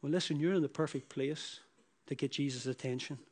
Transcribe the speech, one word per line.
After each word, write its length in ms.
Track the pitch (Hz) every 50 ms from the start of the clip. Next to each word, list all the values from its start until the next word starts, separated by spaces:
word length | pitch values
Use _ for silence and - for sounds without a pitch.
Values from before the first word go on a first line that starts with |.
Well, 100 | - 143
listen, 260 | 156 180 170 - 165 147
you're 160 | 151 170 196
in 80 | 190
the 60 | 160 139
perfect 400 | - - 160 147 - 139 131 -
place 520 | - - 135 135 151 156 - - - - - _ _ _ _ _ _ _ _
to 80 | - 143
get 180 | 135 - 139
Jesus 340 | - - 143 143 131 127 117
attention. 520 | 127 131 - - 131 123 127 - - 147 131 - -